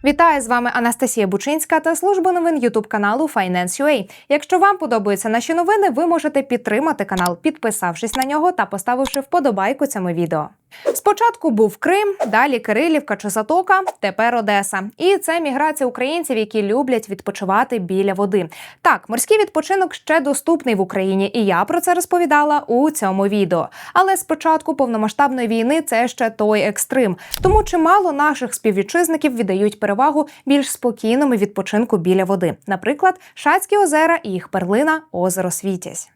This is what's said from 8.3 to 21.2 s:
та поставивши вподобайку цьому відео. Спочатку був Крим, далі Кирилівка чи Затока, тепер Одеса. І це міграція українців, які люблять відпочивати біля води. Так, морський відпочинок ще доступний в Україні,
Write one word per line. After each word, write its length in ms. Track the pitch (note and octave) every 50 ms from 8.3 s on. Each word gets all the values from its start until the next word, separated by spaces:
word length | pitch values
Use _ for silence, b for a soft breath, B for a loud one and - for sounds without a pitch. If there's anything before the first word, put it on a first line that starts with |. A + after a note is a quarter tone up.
| C#4+ D4+ D#4 F4+ F4+
та 140 | F#4 G#3
поставивши 540 | F#3+ - G3 - - B3 B3+ C4+ C4 - C#4
вподобайку 680 | C4+ - - F4 C#4 C#4 G#3 F#3+ F#3+ G3+ C#4 F#3+ -
цьому 220 | F#3 - G#3 F#3 F3+
відео. 400 | E3+ E3 F3 D#3+ F3 D#3 D3+ - _ _ _ _ B B B B -
Спочатку 560 | - - G4+ G#4 G#4 A4+ A#4 A4+ - - E4
був 260 | A3+ G#3 A3 G#3 G3+
Крим, 380 | - - C4+ F4+ G4+ G#4+ G4+ G4 G4 -
далі 320 | A#3+ G3+ A3 B3+ D4 C4+ A#3
Кирилівка 580 | A3+ - G#3+ A3+ D4+ E4+ D#4+ D4 D4 - G#3+
чи 140 | G3 - G#3
Затока, 500 | F#3 A3 G#3+ - D#4 F4+ F#4 - G4 F#4+ F#4+ F#4 - _
тепер 340 | - G3+ F#3+ - A3 A#3 A#3+
Одеса. 480 | A#3+ G#3+ G#3 G#3 G3+ G3 - - G3 F#3+ G#3 -
І 200 | _ D4+ F4+ G4+
це 240 | F#4 - - D#4+ F4
міграція 460 | E4 C#4+ B3+ C#4 D4 D#4 D4+ D#4 C#4
українців, 520 | B3+ B3 - B3+ C4+ D#4 F4 D#4+ - C4 A3
які 240 | G#3+ G#3+ A3 A3 G3+
люблять 460 | G3 G#3+ B3+ C#4+ B3+ B3+ A3+ A3 -
відпочивати 720 | G3 F#3 - G3+ G3 - G3+ F#3 F#3+ G#3 A#3+ - B3 A3+
біля 340 | F#3 E3+ F#3+ F#3+ G3 G3 F#3
води. 360 | F3+ G3+ G3 F#3+ G3+ F3 E3 B B B B B B _
Так, 260 | E4+ C#4 G3 - -
морський 300 | D#4 - - - G#4+ G#4+
відпочинок 560 | G#4 G4+ _ D#4 D4+ - F#4+ G4 F#4 F4 -
ще 260 | - _ - D#4 E4
доступний 540 | C4+ C#4+ C#4 - - - E4 D#4+ - C4 A3+
в 60 | F#3+
Україні, 500 | F#3+ F#3 - G3+ F#3+ F#3+ F#3+ F#3+